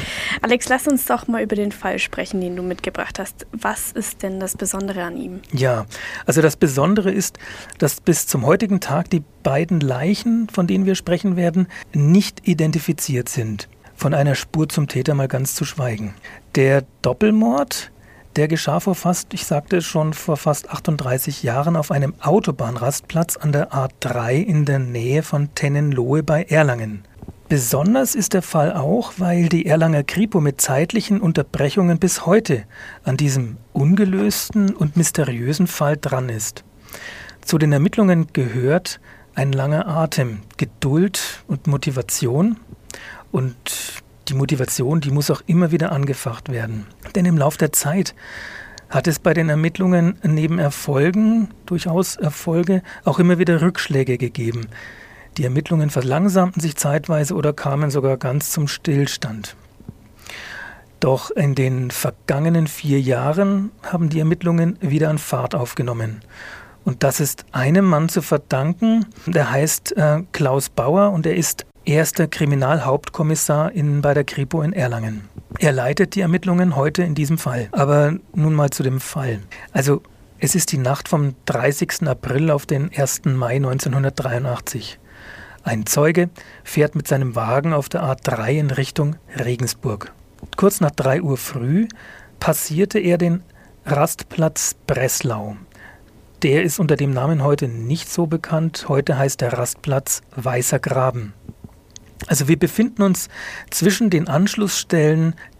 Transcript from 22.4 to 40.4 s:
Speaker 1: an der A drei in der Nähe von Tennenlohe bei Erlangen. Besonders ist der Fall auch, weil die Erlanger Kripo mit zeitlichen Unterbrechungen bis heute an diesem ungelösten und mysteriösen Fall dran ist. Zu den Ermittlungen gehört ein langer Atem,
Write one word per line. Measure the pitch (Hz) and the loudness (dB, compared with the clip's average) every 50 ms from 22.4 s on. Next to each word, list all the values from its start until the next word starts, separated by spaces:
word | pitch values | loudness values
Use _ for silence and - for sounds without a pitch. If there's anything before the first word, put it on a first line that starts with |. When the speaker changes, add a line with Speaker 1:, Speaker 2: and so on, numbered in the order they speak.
| - 175 139 - 120 117 123 - 120 135 - - - - - 165 170 - - | 2 0 -2 -4 -4 -4 -4 -2 -2 -2 -4 -4 -6 -4 -2 -2 -2 -2 -4
Speaker 1:
an | - - 151 | -4 -2 0
der | 139 143 - - - | 0 0 0 -2 -2
A | 135 131 135 - - | -4 -4 -4 -6 -6
drei | - 123 120 123 117 120 131 | -6 -4 -4 -2 0 0 0
in | 151 202 233 156 151 147 | 0 2 2 2 2 2
der | 147 135 135 | 2 0 0
Nähe | 131 123 120 117 117 123 139 156 | -2 -2 -4 -4 -2 0 0 0
von | 151 - 156 143 143 143 - | 0 0 -2 -2 -2 -2 -4
Tennenlohe | - 147 143 143 147 151 147 139 127 117 127 143 156 147 | -2 -2 0 2 2 2 2 2 0 0 2 0 0 2
bei | 156 151 160 175 | 2 0 0 2
Erlangen. | - 147 160 151 139 123 117 110 107 104 101 - - - - - - - - - - | 2 4 4 4 4 2 -2 -4 -6 -8 -10 -14 -18 -20 -20 -18 -18 -18 -10 -2 0
Besonders | 160 139 120 - - 131 156 202 240 269 262 - - | 0 0 2 2 0 2 4 4 4 4 2 0 0
ist | 240 180 - - | -2 0 0 0
der | 185 | 0
Fall | - - - 160 143 170 | 0 2 2 2 2 2
auch, | - 165 135 151 196 247 220 - - | 0 0 0 0 0 0 -2 -4 -4
weil | - 185 175 175 175 170 160 | -2 0 2 4 4 4 4
die | 175 165 165 | 2 2 2
Erlanger | 170 156 160 160 165 156 147 139 | 4 4 4 4 4 4 2 0
Kripo | - - 175 220 214 - 170 | 0 0 0 0 2 2 2
mit | 147 143 139 - | 2 2 0 0
zeitlichen | - - 131 139 170 - - 220 - - 202 202 | 0 0 2 2 0 0 0 -2 0 2 0 2
Unterbrechungen | - 165 160 156 135 - - - 143 143 - 208 180 175 170 165 | 2 2 2 2 0 -2 0 0 0 0 2 2 4 4 4 2
bis | 190 170 - - - | 2 0 0 0 2
heute | 165 196 226 220 - 139 110 101 - - - - - - - - | 2 4 4 4 2 0 -2 -2 -6 -18 -20 -20 -20 -18 -8 -4
an | - 131 | -2 0
diesem | 135 151 143 131 135 120 113 113 - - - - | 0 2 2 2 0 -2 -4 -6 -12 -10 -6 -2
ungelösten | 135 139 156 190 208 208 190 185 190 208 208 - - - - - 214 196 196 - | 2 4 4 6 6 4 4 2 2 2 0 0 -2 -4 -2 0 2 2 2 2
und | - 165 147 - | 0 0 0 2
mysteriösen | 175 160 - - 165 143 135 120 117 120 131 151 147 180 | 2 2 2 2 0 0 0 0 -2 -2 0 0 2 0
Fall | - - - 151 147 151 147 | 0 0 0 0 0 0 0
dran | - 143 131 131 127 123 | -2 -2 -2 -2 -2 -2
ist. | 113 107 - - - - - - - - - - - - - - - - - - - - | -4 -6 -6 -8 -10 -12 -18 -20 -20 -20 -20 -20 -18 -16 -16 -16 -16 -18 -18 -20 -20 -14
Zu | - - 175 | -4 0 2
den | 151 156 151 143 | 4 4 4 4
Ermittlungen | 135 156 214 - 233 208 185 175 165 160 - | 4 4 2 4 4 4 6 4 4 2 0
gehört | - - 127 117 110 127 123 135 156 185 - - - - - - - - - - - | 0 -2 -2 0 0 0 2 2 2 2 0 -4 -10 -14 -16 -20 -20 -20 -20 -8 -4
ein | - 139 139 | -2 -2 0
langer | 135 135 135 143 151 160 - 190 | 0 0 0 0 0 0 0 0
Atem, | 147 165 160 147 - 156 127 120 110 101 | 0 0 0 0 0 -2 -2 -2 -4 -8